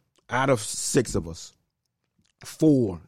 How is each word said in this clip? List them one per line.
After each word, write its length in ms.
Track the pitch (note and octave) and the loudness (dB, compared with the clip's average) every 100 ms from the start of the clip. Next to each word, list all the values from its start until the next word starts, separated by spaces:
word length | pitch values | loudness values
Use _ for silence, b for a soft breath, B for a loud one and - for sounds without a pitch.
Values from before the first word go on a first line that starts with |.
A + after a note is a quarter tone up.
| _ _ - | _ _ -6
Out 200 | A#2+ C3+ | -2 2
of 120 | B2 | 0
six 520 | - - - C#3+ B2 | 0 -6 -2 0 0
of 140 | G#2 E2 | -2 -6
us, 240 | E2 - _ _ _ _ _ _ _ _ _ - | -10 -16 _ _ _ _ _ _ _ _ _ -16
four 560 | - D#3 C#3 A2 F2 | 0 4 4 2 -4